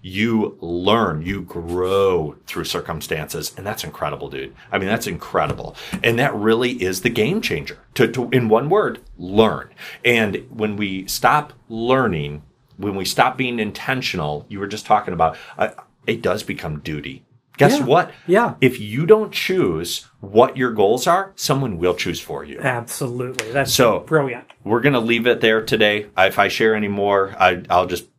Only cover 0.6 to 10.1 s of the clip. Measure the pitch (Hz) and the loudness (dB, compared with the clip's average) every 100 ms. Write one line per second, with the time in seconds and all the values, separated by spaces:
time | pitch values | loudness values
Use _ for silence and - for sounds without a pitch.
0.6 | 85 87 92 113 98 78 85 98 90 87 | -6 0 2 4 2 -2 -6 -8 -8 -10
1.6 | 85 87 92 98 98 90 76 69 - 85 | -6 -2 2 4 4 2 -2 -8 -12 -8
2.6 | 80 87 - 80 - 80 76 82 73 - | -4 -6 -6 -10 -6 -6 -6 -8 -8 -10
3.6 | 98 110 80 - 76 69 69 67 67 - | -10 -8 -10 -8 -8 -6 -10 -10 -12 -16
4.6 | - 95 95 117 107 85 - 92 76 - | -6 -4 -2 -2 -4 -8 -4 -2 0 -4
5.6 | - - - - 120 117 139 107 107 113 | -10 -14 -12 -2 0 2 0 0 2 2
6.6 | 123 - 92 92 - 82 110 202 - 78 | 0 -2 -4 -2 -2 0 0 0 -4 -6
7.6 | 73 - _ - 117 127 123 127 113 110 | -8 -16 _ 2 2 2 0 0 4 2
8.6 | 143 202 151 113 - - 90 101 110 69 | 4 2 0 -6 -16 -14 0 4 4 2
9.6 | 64 - - - 123 | -8 -18 -18 -4 2